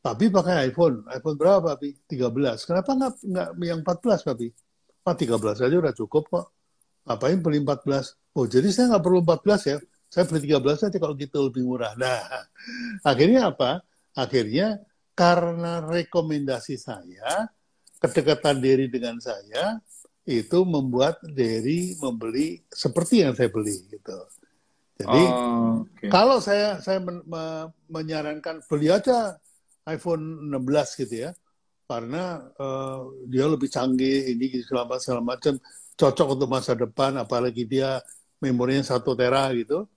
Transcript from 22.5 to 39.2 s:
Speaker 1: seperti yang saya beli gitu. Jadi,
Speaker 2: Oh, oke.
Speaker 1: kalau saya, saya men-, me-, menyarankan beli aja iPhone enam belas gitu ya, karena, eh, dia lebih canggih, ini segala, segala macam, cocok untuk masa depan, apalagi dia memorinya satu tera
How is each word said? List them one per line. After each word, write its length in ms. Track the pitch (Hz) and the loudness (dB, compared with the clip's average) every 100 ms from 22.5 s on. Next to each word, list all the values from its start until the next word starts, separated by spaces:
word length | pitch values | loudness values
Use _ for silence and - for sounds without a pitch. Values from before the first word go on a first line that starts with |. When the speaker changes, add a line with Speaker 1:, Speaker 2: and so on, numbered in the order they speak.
| 175 _ | -4 _
Speaker 1:
seperti 520 | - 143 147 170 233 | -4 -2 -2 2 4
yang 120 | 156 120 | 4 2
saya 160 | 123 | 0
beli 240 | 107 104 98 92 | 0 -4 -6 -10
gitu. 240 | 107 - 95 90 - _ _ _ _ _ _ | -18 -14 -16 -16 -20 _ _ _ _ _ _
Jadi, 260 | 120 131 175 | 2 4 4
Speaker 2:
Oh, 560 | 127 120 120 113 113 | 2 0 0 2 0
oke. 240 | - - - | -4 -10 2
Speaker 1:
kalau 320 | 190 233 262 | 4 6 4
saya, 400 | 202 202 208 185 | 2 0 0 -4
saya 160 | - 190 | -4 -4
men-, 160 | 180 175 165 | -4 -10 -10
me-, 400 | 165 160 160 160 _ _ | -10 -8 -10 -12 _ _
menyarankan 720 | 160 156 156 151 151 156 160 | -10 -6 -4 -4 -8 -10 -12
beli 240 | - 151 156 | -4 0 4
aja 480 | 196 226 240 208 175 _ _ _ _ | 2 4 2 0 -8 _ _ _ _
iPhone 640 | - 156 175 165 156 160 147 | -10 -8 -4 -4 -4 -10 -6
enam 160 | 139 | -4
belas 320 | 127 147 143 - | 0 0 0 -6
gitu 320 | 123 113 139 | -6 -6 -8
ya, 80 | 180 _ _ _ _ | -12 _ _ _ _
karena, 560 | _ 120 117 151 185 165 131 _ | _ -10 -6 -6 -6 -8 -14 _
eh, 440 | 139 135 135 131 131 135 127 | -8 -6 -8 -10 -14 -16 -4
dia 160 | 127 | 0
lebih 240 | 143 151 139 | 2 2 0
canggih, 640 | - 127 127 131 135 131 | -2 0 2 2 2 0
ini 320 | 120 131 127 | -2 -2 -4
segala, 320 | 117 131 120 127 | -4 -4 -4 -6
segala 240 | - 123 | -4 -4
macam, 400 | 117 127 151 139 _ - - - | -2 -2 -2 -2 _ -20 -20 2
cocok 280 | 147 - 147 | 2 4 0
untuk 160 | 135 135 | 2 0
masa 240 | 131 - | -2 -2
depan, 480 | 117 117 - 135 135 | -2 -2 0 0 0
apalagi 480 | 113 123 123 117 113 | -2 -2 -2 -4 -4
dia 320 | 131 135 131 - - _ _ | -2 -2 -4 -10 -20 _ _
memorinya 420 | 139 123 123 135 | -2 0 2 0
satu 300 | 139 127 - | 0 0 0
tera 400 | 120 | 0